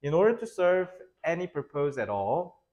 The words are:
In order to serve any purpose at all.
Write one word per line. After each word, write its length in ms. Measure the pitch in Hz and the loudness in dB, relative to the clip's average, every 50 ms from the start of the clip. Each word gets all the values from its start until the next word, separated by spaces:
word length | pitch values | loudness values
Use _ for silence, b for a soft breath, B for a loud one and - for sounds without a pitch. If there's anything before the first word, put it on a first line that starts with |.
| - | -2
In 100 | 143 151 | 0 2
order 240 | 170 196 220 233 226 | 4 4 4 2 0
to 60 | 226 | -4
serve 440 | 220 - - 180 175 180 185 185 180 - - - _ _ _ - | -12 -4 0 2 4 4 2 0 -4 -8 -20 -20 _ _ _ -4
any 260 | 156 170 170 180 175 _ | -4 -4 -4 -4 -6 _
purpose 480 | 147 139 _ - 143 143 147 135 131 | -8 -8 _ -4 -2 -2 -2 -2 -4
at 100 | 110 98 | -4 -4
all. 400 | 101 101 98 101 127 160 180 180 _ _ _ _ | -2 -2 -2 -2 -2 -2 -4 -6 _ _ _ _